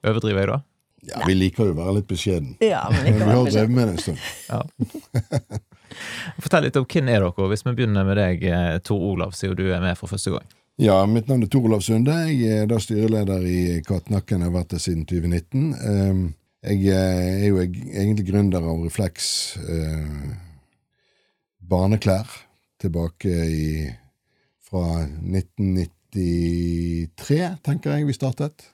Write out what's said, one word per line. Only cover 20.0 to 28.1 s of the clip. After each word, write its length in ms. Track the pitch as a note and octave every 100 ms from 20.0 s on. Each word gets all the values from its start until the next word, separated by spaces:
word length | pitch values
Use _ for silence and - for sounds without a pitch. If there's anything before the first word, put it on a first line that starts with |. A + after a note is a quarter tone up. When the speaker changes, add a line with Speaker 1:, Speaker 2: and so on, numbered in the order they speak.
| D2+ D2 C#2 G2+ F2+ D2 _ _ _ _ _ _ _ _ _ _
Speaker 2:
barneklær 680 | F2 F#2 F#2+ G#2+ G#2+ F#2+ A2 - - _ _ _
tilbake 520 | F#2+ E2 E2 - G2 E2+
i, 460 | E2 D#2 D#2 D#2 C#2+ A#1+ _ _ _ _ _ _
fra 380 | _ F#2+ E2+ E2 D2+
nitten 640 | D2+ F2 F#2+ - - G2
nittitre, 1800 | F#2 E2 _ _ G2+ F2 E2+ E2+ E2+ F2 E2+ E2+ E2+ E2 - - D3 F3 F3+
tenker 320 | - C#3 D3 D3
jeg 100 |
vi 80 | D3